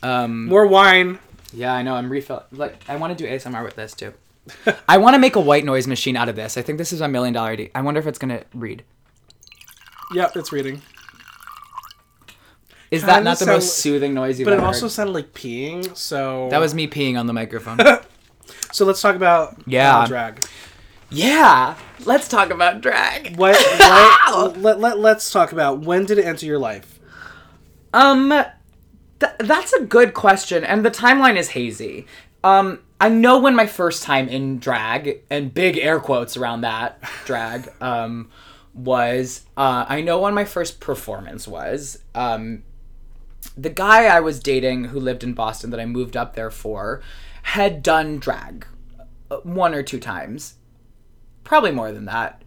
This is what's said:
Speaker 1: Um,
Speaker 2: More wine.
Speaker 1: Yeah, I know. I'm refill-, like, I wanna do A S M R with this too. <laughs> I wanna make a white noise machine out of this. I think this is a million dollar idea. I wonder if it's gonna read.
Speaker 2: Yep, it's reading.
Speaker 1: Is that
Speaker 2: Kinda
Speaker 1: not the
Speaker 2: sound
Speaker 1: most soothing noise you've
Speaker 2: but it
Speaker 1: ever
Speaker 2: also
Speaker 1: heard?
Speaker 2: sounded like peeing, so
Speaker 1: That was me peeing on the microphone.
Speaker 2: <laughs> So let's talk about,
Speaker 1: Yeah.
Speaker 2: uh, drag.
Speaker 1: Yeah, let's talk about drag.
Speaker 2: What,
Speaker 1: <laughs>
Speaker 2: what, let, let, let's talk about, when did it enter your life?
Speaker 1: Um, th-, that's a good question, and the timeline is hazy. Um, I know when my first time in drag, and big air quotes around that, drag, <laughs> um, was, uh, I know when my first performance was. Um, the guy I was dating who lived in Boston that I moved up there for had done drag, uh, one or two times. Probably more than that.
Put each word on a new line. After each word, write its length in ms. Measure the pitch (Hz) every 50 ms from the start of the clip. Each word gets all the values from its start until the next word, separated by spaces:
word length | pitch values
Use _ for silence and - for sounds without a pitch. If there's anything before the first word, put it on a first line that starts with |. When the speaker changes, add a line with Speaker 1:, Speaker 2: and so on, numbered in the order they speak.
Speaker 1:
Um, 440 | - 127 127 123 120 117 117 117 113
Speaker 2:
More 200 | 117 180 202 214 202
wine. 520 | 190 190 196 196 185 185 180 180 185 185 _ _ - _ _ - -
Speaker 1:
Yeah, 160 | 113 120 127
I 120 | 127 127 123
know. 100 | 131 127
I'm 160 | 127 123 127
refill-, 340 | 131 139 131 - 131 - - _
like, 300 | - 135 147 - - - - -
I 60 | 139
wanna 180 | 147 160 165 180
do 120 | 165 165 113
A 60 | 127
S 100 | 135 127
M 80 | 127 123
R 100 | 113 117
with 120 | 107 -
this 180 | - 110 107 -
too. 180 | - 107 104 - _ _ _ _ _ _ -
<laughs> 380 | - - - - - - - -
I 80 | 160 185
wanna 220 | 202 240 269 277
make 160 | 254 262 254
a 40 | 214
white 240 | 170 143 143 147 147
noise 200 | 147 135 131 127
machine 300 | 131 131 117 - 139 127 127
out 120 | 120 117
of 60 | 110
this. 220 | 107 107 110 - 127
I 60 | 120
think 160 | - 151 151
this 120 | 170 165
is 80 | 180 160
a 60 | 156 147
million 240 | 135 123 123 123 120
dollar 140 | 117 113 110
idea. 180 | 110 107 104 - _
I 60 | 131
wonder 180 | 135 143 147 151
if 80 | 151 151
it's 100 | 143 -
gonna 240 | - 131 123 113 - _ _
read. 280 | 127 117 107 104 - - _ _ _ _ _ _ _ _ _ _ _ _ _ - _ - _ - _ _ - _ - - - -
Speaker 2:
Yep, 200 | 180 180 170 - 180
it's 140 | 151 -
reading. 300 | - 143 135 135 135 143 143 _ _ - - - _ _ - - - - - - - - - - - - - - - _ _ _ _ _ _ - - _ _ _ _ _ _ _ _ _ _ _
Speaker 1:
Is 100 | - 165 151
that 120 | - 185
Speaker 2:
Kinda 80 | 202 - 170
Speaker 1:
not 80 | 170 170
the 60 | 185
Speaker 2:
sound 100 | 175 160 165
Speaker 1:
most 200 | 180 180 - -
soothing 340 | - 147 143 143 135 143 139
noise 260 | 131 131 131 135 123
you've 60 | 131
Speaker 2:
but 80 | 208 202
it 40 | 196
Speaker 1:
ever 100 | 185 185
Speaker 2:
also 180 | 190 - 247
Speaker 1:
heard? 60 | 226
Speaker 2:
sounded 220 | 214 - 208 202 190
like 200 | 165 139 - _
peeing, 600 | - - 131 117 120 131 147 165 175 180 185 180 -
so 500 | - - 160 139 135 135 131 131 131 127
Speaker 1:
That 80 | 139 147
was 160 | 160 156 147
me 120 | 165 156 143
peeing 320 | - 151 143 135 123 123
on 80 | 117 117
the 60 | 117
microphone. 460 | 117 113 113 - 113 - - 113 117 226
Speaker 2:
<laughs> 40 | - 143 - - - _ _ _ _ _ _ - - - - - -
So 140 | - - 202
let's 160 | 190 196 - -
talk 120 | 208 190
about, 400 | 180 185 175 170 170 160 143 - - - -
Speaker 1:
Yeah. 320 | 127 127 131 139 135 117
Speaker 2:
uh, 80 | 117 113
drag. 360 | 127 123 117 113 107 - - - - - - - - - - - _ - - -
Speaker 1:
Yeah, 640 | - 143 170 247 285 320 311 233 160 127 127 131 160 - - - - - -
let's 220 | - 240 285 - -
talk 220 | - 214 196 170
about 320 | 185 170 175 180 190 214
drag. 540 | 233 247 - - 104 104 - 285 - - 175 170
Speaker 2:
What, 180 | 185 190 202
Speaker 1:
<laughs> 720 | - - 554 - - - - 185 196 208 214 208 - - 220 226
Speaker 2:
what, 240 | 185 170 185 170 185
let, 200 | 190 220 220 185
let, 180 | 214 240 226 202
let's 320 | 214 220 220 214 - -
talk 200 | - 202 170 160
about, 300 | 165 165 156 139 139 139
when 240 | 156 165 175 185 196
did 120 | 190 214 202
it 80 | 190
enter 220 | 170 165 151 - 151
your 100 | 147 143
life? 420 | 131 113 107 98 - - - _ _ - - - - - - - - _ _ _ _ _ _ _ _ _ -
Speaker 1:
Um, 360 | 226 269 277 269 262 269 277 294 294 269 - - _ _ _ _ _ _ _ _ _ _ _ _ _
th-, 120 | - - - -
that's 360 | 233 208 302 330 381 - -
a 80 | 440
good 340 | 277 202 - 240 247 233 -
question, 480 | - - 202 196 196 - - 180 170 156
and 200 | - 196 208 214
the 60 | 233
timeline 460 | 208 - 226 240 262 277 269 262 226 185
is 120 | 165 -
hazy. 580 | - 131 123 117 117 107 113 104 80 - - _ - - - _ _ _ -
Um, 360 | 190 196 196 196 190 180 - _ _ _ _
I 100 | 190 214
know 280 | 226 226 226 254 254 269
when 180 | 247 277 254
my 120 | 233 220 214
first 340 | - - 180 175 165 -
time 260 | - - 143 135 131 127
in 300 | 123 135 135 135 135 123
drag, 640 | 123 135 123 113 107 110 117 131 147 143 139 - _ _
and 240 | 143 147 143 131 -
big 240 | - 180 185 - 165
air 220 | 131 147 160 156
quotes 360 | - - 139 123 120 120 -
around 260 | 123 123 120 120 117
that, 380 | 117 117 110 113 117 - - _ - - - - -
drag, 440 | - 131 117 113 113 113 123 127 - -
<laughs> 60 | _
um, 500 | 123 127 123 117 117 113 117 117 113 113 _ - - - - _ _ _ _
was, 720 | - 127 127 131 123 120 120 120 127 131 127 - - _ _ _
uh, 300 | - 139 135 127 123 120 -
I 140 | 139 147
know 160 | 160 170 170 180
when 140 | 190 202 208
my 120 | 208 208
first 340 | 202 - 180 170 165 - -
performance 680 | - - - 190 - - - 104 98 76 73 - - -
was. 520 | 95 82 69 78 110 143 147 139 - - - - -
Um, 480 | 120 123 120 117 110 110 113 113 104 - - - - - - - - - - - - - - - - - - -
the 140 | - 131 165
guy 360 | 156 - 185 202 220 220 233
I 140 | 220 185 170
was 200 | 160 160 156 131
dating 460 | - 143 135 131 127 127 127 127 123
who 140 | 120 127 143
lived 240 | 131 127 127 123 -
in 100 | 123 120
Boston 340 | 117 113 110 110 - - 113
that 100 | 120 117
I 60 | 113
moved 320 | 117 120 123 123 117 123 127
up 160 | 120 - -
there 160 | - 113 110
for 540 | - - - 110 107 98 98 107 123 143 - - - - - - - - - -
had 360 | - 208 202 202 170 147 131
done 360 | 165 160 156 156 156 151 143
drag, 460 | 131 - - - - - - 120 - - - - - - - - - - - - - -
uh, 60 | 143 139 -
one 320 | 175 175 185 180 170 160
or 80 | 147 131
two 160 | - - 127
times. 540 | - 120 98 87 67 - 107 143 - - - _ _ _ _ _ _ _ _ _ _ _ _ _ - - - - -
Probably 300 | - 302 311 262 190 151
more 180 | 127 113 110
than 140 | 107 107 104
that. 360 | 98 95 117 113 - - - -